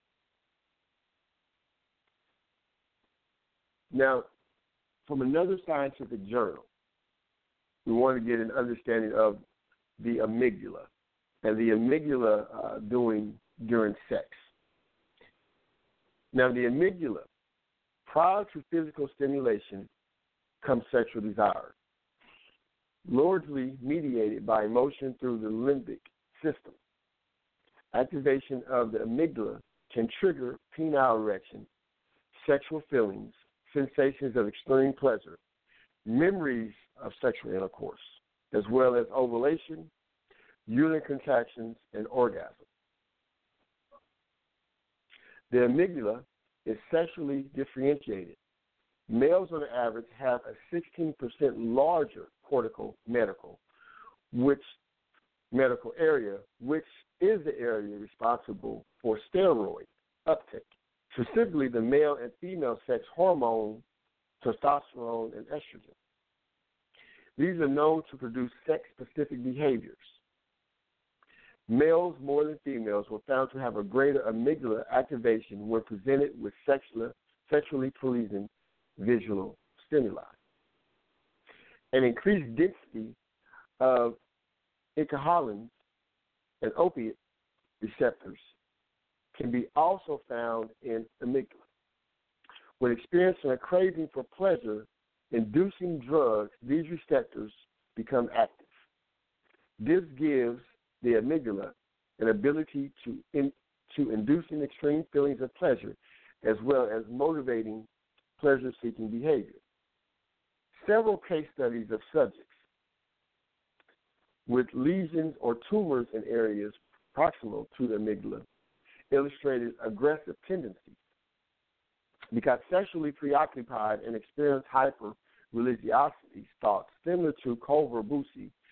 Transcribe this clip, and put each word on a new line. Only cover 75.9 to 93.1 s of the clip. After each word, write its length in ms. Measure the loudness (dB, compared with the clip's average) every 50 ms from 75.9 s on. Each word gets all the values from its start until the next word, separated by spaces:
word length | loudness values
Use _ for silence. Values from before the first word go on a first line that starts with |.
| -10 -6 -2 0 2 2 2 0 -4 -8
with 140 | -12 -12 -12 _ _
sexual, 440 | 0 0 0 -2 -6 -10 -8 -8 -8 -10 _ _ _ _ _ _ 0
sexually 400 | 0 0 0 0 -2 -4 -4 -4 -6 -4
pleasing 500 | -4 -2 -2 -2 -2 -4 -6 -8 -8 -10 _ _ _ _ _ _ _ _ _ -4
visual 580 | 0 2 2 2 0 -2 -4 -4 -4 -6 -10 _ _ _ _ _ _
stimuli. 360 | _ 0 2 2 0 -2 -8 -12 -16 -20 _ _ _ _ _ _ _ _ _ _ _ _ _ _ _ _ _ _ _ _ _ _ -20 -20 _ _ _ _ _ _ _ 2
An 100 | 4 4
increased 500 | 2 2 2 2 2 2 2 0 -2 0
density 600 | 0 0 0 0 -4 _ _ -12 -12 -12 -12 -14 _ _ _ _ _ _ _ -20 -20 -20 _ _ 2
of 340 | 2 4 4 4 2 0 -2 -6 _ _ _ _ _ _ _ _ _ _ _ _ _ _ _ -4
echoholins 720 | -4 -2 -4 -2 0 2 2 2 2 -2 -4 -8 -12 -16 _ _ _ _ _ _ _ _ _ _ _ _ _ _ _ _ _ _
and 100 | -6 -4 0
opiate 400 | 2 0 0 0 -2 -6 -6 -8 -10 _ _ _ _ _ _ _ _ _ _ _ _
receptors 580 | -12 -10 -2 0 0 0 0 -2 -10 -18 -18 -20 _ _ _ _ _ _ _ _ _ _ _ _ _ _ _ _ _ _ -10
can 160 | -8 -4 -2
be 160 | -2 -2 -4 -2 0
also 460 | 2 2 2 2 0 -4 -8 -10 -8 -8 -8
found 400 | -8 -6 -4 -4 -4 -4 -6 -8 -12 _ -8
in 240 | -6 -6 -6 -6 -10 _ -8 -4
amygdala. 420 | -2 -2 -2 -2 -4 _ _ _ _ _ _ _ _ _ _ _ _ _ _ _ _ _ _ _ -20 -20 -20 -20 _ _ -2
When 140 | 0 0 0
experiencing 600 | -2 -2 0